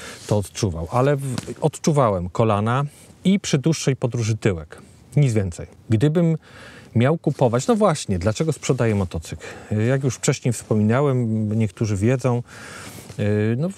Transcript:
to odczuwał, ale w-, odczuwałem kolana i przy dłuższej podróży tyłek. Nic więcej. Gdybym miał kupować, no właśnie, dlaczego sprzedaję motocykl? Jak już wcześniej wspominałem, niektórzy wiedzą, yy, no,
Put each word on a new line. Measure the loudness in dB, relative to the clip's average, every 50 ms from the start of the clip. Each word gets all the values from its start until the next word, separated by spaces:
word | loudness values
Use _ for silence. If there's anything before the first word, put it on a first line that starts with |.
| -18 -18 -18 -16 -4 0
to | 0 0
odczuwał, | 0 -4 -6 -4 -4 -4 -2 -4 -8 -4
ale | 0 0 2 2 2
w-, | 0 -2 -6 -8 -8 -8 -10 -10 -4
odczuwałem | -4 -4 -4 0 -2 0 2 4 2 2 2 0 -2 -4
kolana | 0 0 2 2 4 2 2 0 0 0 -2 -4 -6 -14 -20 -20 -20 -4 0
i | 2 2 2
przy | 0 0 -2 0
dłuższej | 2 0 0 0 0 -2 -2
podróży | 0 -2 -4 -2 -2 -2 -2 -2 0
tyłek. | 0 0 0 0 -6 -12 -18 -20 -20 -20 -20 -20 -20 -2 2
Nic | 2 2 4 2
więcej. | 0 0 -2 -4 -8 -14 -16 -18 -20 -4 -2
Gdybym | 0 2 4 2 4 4 2 2 0 -2 -4 -12 -20 -20 -20 -20 -20 -20 -20 -4 0
miał | 2 2 4 2 2
kupować, | 0 -2 0 2 2 2 2 2 2 2
no | 2
właśnie, | 4 4 2 2 0 -2 -4 -4 0
dlaczego | 0 0 0 0 -2 -2 -2
sprzedaję | -4 -2 -2 0 2 2 2 2
motocykl? | 2 0 -2 -4 -8 -8 -8 -12 -12 -12 -16 -16 -16 -8 -4 -2 0 0 2
Jak | 0 0 0
już | -2 -4
wcześniej | 0 0 -2 -2 0 -2 -2 -4
wspominałem, | -4 -2 0 2 2 4 4 4 2 2 2 2 0 0 0 0 -2 -2 0 0 0
niektórzy | 0 0 0 -2 -2 -2 0 0
wiedzą, | 2 2 2 2 2 0 0 0 -2 -6 -14 -18 -18 -18 -18 -16 -18 -18 -18 -18 -18 -16 -8 -4
yy, | 0 0 2 2 2 0 0 0
no, | -2 -4 -6